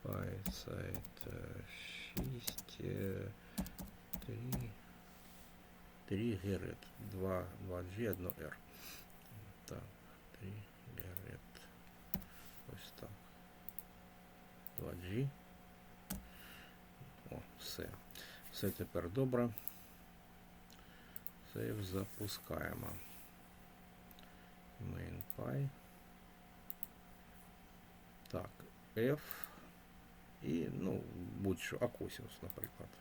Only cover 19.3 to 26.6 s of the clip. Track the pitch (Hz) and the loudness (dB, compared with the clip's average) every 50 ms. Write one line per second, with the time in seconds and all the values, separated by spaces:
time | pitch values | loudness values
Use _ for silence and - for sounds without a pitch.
19.3 | 127 120 120 117 107 - - - - - - - - - - - - - - - | 12 10 10 10 8 2 -4 -6 -6 -6 -12 -12 -12 -12 -12 -14 -14 -14 -14 -14
20.3 | - - - - - - - - - - - - - - - - - - - - | -14 -14 -14 -14 -14 -14 -14 -14 -14 -14 -14 -14 -14 -14 -14 -10 -10 -4 -4 -4
21.3 | - - - - - 110 113 113 113 107 101 92 92 95 98 101 - - 107 101 | -6 -6 -12 -4 0 2 4 4 4 4 2 4 4 4 4 2 2 0 2 2
22.3 | - - - - 78 - - 80 - - - - - - - - - - - - | 2 0 0 0 2 4 4 4 2 2 0 0 -2 -4 -4 -6 -8 -10 -10 -12
23.3 | - - - - - - - - - - - - - - - - - - - - | -12 -14 -14 -14 -14 -14 -14 -14 -14 -14 -14 -14 -14 -14 -12 -12 -12 -12 -12 -12
24.3 | - - - - - - - - - - - 92 90 87 87 85 87 90 92 - | -12 -12 -12 -12 -12 -12 -12 -12 -8 -4 -2 0 0 0 0 0 -2 -2 0 0
25.3 | - - - 120 131 139 139 139 - - - - - - - - - - - - | 2 2 4 4 6 6 6 4 4 -2 -12 -14 -14 -14 -14 -14 -14 -14 -14 -14
26.3 | - - - - - - | -14 -14 -14 -14 -14 -14